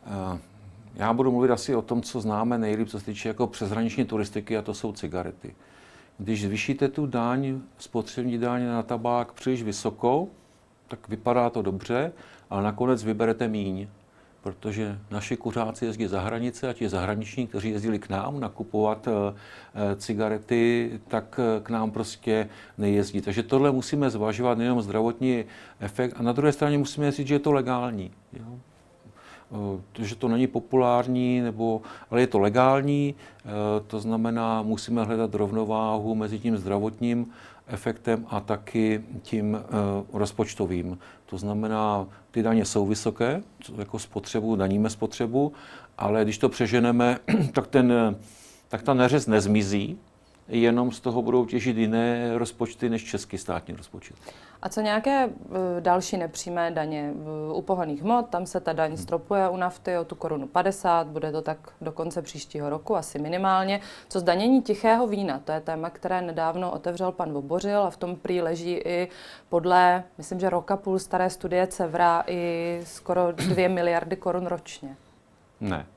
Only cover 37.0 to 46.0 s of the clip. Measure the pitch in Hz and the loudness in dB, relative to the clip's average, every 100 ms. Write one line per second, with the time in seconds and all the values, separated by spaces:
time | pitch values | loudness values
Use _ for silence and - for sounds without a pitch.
37 | 120 120 117 - - - - 107 - 110 | 0 0 -2 -10 -20 -20 -12 -6 -4 -4
38 | - 113 113 104 101 104 - 113 110 107 | 0 -2 0 -6 -2 -4 -2 0 2 2
39 | 110 - - 110 107 107 - 107 101 101 | -4 -14 -4 -2 0 -2 -2 -2 0 -2
40 | 98 104 104 - 110 - 95 90 90 90 | -4 -2 -2 0 -4 -2 -2 0 -4 -8
41 | - - - 95 101 104 107 107 107 101 | -12 -20 -12 -8 -4 -2 -2 0 2 0
42 | 95 - - 117 110 113 101 107 101 104 | -2 -10 -6 0 4 4 4 2 2 0
43 | - 107 120 160 214 - - - 98 113 | -2 0 0 0 -6 -18 -14 -10 -8 -8
44 | - 104 - 117 110 107 95 101 110 107 | -6 -8 -4 -2 0 2 2 4 2 0
45 | 110 - 117 123 147 147 - - - - | -6 -2 0 2 0 -2 -20 -20 -18 -4